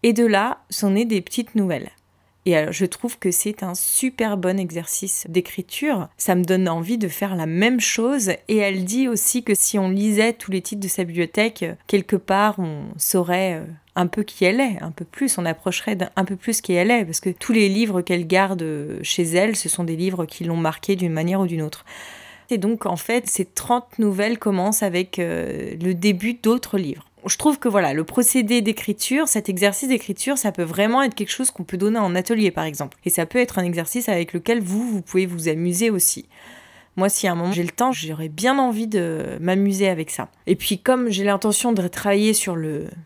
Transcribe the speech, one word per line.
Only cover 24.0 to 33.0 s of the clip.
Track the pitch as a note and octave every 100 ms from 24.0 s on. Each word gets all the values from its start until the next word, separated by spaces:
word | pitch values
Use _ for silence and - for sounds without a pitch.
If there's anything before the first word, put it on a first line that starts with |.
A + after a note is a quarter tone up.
| G#3+ F#3+ G#3 A#3
commencent | A3 F#3+ F#3+ G#3+
avec, | G3+ F3 F3+ -
euh, | E3+ E3 - - - E3
le | F3
début | F3 G#3 F#3 G#3
d'autres | A#3+ A3 A#3+ - G3+
livres. | D#3+ C#3+ - _ D#3
Je | -
trouve | D4+ C#4+
que | B3
voilà, | G3+ E3
le | C#3+
procédé | D#3+ - A#3+ B3+ G#3+ A#3+
d'écriture, | G#3+ A3 - G#3 - C4+ D#4
cet | A3 G#3
exercice | F#3 G3+ G3 C4+
d'écriture, | B3+ - F#3+ - C4+
ça | G#3+
peut | F#3
vraiment | E3 E3+ G#3 B3
être | C4+ -
quelque | G3+
chose | - B3+
qu'on | -
peut | F3+ F#3
donner | G3+ A3+
en | G3 F3
atelier, | F3+ A3+ G#3
par | E3+ D#3+
exemple. | D3 C#3+ -